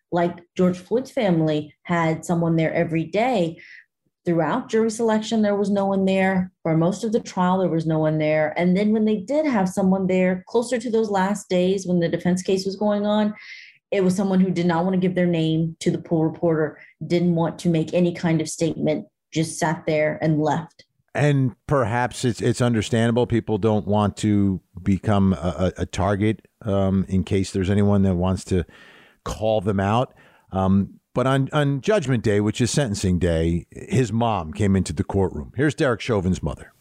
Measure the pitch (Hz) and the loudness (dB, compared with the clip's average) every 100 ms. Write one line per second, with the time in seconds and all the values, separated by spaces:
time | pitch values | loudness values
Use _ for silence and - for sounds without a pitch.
0 | - 175 175 - - - 180 175 - 233 | -6 -2 -2 -4 -8 0 0 0 -4 -4
1 | 262 269 202 165 156 151 151 - - 170 | -4 -2 0 2 2 -2 -6 -10 -4 0
2 | 160 160 - 170 165 165 156 165 170 165 | 0 -2 -2 0 2 2 0 0 -2 -2
3 | 151 202 254 220 165 165 - - - _ | -2 -2 0 0 -2 -6 -18 -20 -20 _
4 | _ _ 175 165 151 240 254 220 226 220 | _ _ -2 0 0 -2 -2 0 0 0
5 | 226 214 214 226 208 202 196 202 196 196 | 0 0 0 0 2 0 0 0 0 0
6 | 190 190 190 185 185 _ 165 160 170 208 | 2 2 2 0 -2 _ -2 2 2 0
7 | 226 226 - 190 180 185 175 165 160 156 | -2 -4 -2 -2 0 2 0 0 0 0
8 | 156 156 151 156 151 - 180 185 208 220 | 0 0 2 2 0 0 0 2 2 2
9 | 214 208 220 294 311 220 185 202 190 190 | 0 0 -2 -2 0 0 0 0 0 2
10 | 180 185 185 185 - 233 240 247 247 226 | 2 2 2 0 -2 -2 -2 -4 -2 -2
11 | 214 196 190 202 - 180 180 196 180 175 | 0 0 0 -2 -2 0 2 0 0 0
12 | 165 160 180 180 202 190 190 190 208 208 | 0 0 0 0 0 -2 -2 -2 -2 0
13 | 208 214 214 - - - - - - 202 | 0 0 0 -4 -14 -20 -20 -20 -4 0
14 | 185 185 196 185 190 170 175 165 185 185 | 2 2 2 2 2 2 0 0 0 0
15 | 180 180 175 165 160 160 165 - 175 160 | 0 2 0 2 0 0 -2 -2 -2 -2
16 | - 165 160 160 170 156 151 - - - | 0 0 0 0 0 0 -2 -6 -20 -12
17 | 151 175 175 165 160 - 175 165 160 175 | -2 0 2 2 0 -2 0 0 0 0
18 | 175 170 170 160 156 - 160 143 151 151 | 0 0 0 0 -2 -2 -4 -2 -2 -2
19 | - _ _ 151 160 - 160 170 - 151 | -6 _ _ -4 -4 -2 -2 -2 -2 0
20 | 151 151 165 151 151 160 160 - - _ | 0 0 0 0 0 -2 -6 -16 -20 _
21 | _ - 147 139 127 - - 143 107 120 | _ 0 2 2 0 -4 -2 0 0 0
22 | 123 - 123 - 127 - 120 110 - 113 | -2 -2 -4 0 0 0 0 0 0 0
23 | 117 117 120 117 - 107 110 107 90 104 | 2 2 0 0 -2 0 2 0 0 2
24 | 101 - 107 104 98 92 - 90 101 92 | 0 0 2 2 2 0 -8 -6 -2 0
25 | 113 101 95 95 175 - 92 - 85 - | 2 2 4 2 -2 -2 -2 -2 -6 -2
26 | 95 98 107 104 _ - 107 98 95 95 | -2 0 0 -2 _ -10 -2 0 2 0
27 | 90 95 - 101 95 98 92 101 101 101 | 0 -2 0 -2 -2 -2 0 2 4 4
28 | 95 87 92 92 - 92 - - - - | 2 2 0 -2 -2 -2 -2 -10 -20 -20
29 | - _ - - 110 107 95 98 98 117 | -20 _ -10 -4 -2 0 0 0 2 0
30 | 131 - - _ _ 95 95 98 95 - | -2 -8 -20 _ _ 0 2 2 2 -6
31 | _ 127 131 135 135 151 139 139 190 214 | _ -2 0 0 0 0 0 0 0 0
32 | 131 123 110 101 107 - 120 151 131 98 | 2 0 2 2 2 0 0 0 -2 0
33 | 95 90 87 82 82 85 - - - 113 | 0 2 2 2 2 0 -4 -14 -2 0
34 | 113 113 117 101 80 85 101 95 85 76 | 0 0 0 -2 -4 -2 2 2 0 -4
35 | - 98 92 76 65 - 151 - 143 110 | -2 0 -2 -4 -8 -2 -2 0 -2 -2
36 | - 104 90 85 78 65 - _ | -2 0 0 -2 -4 -8 -14 _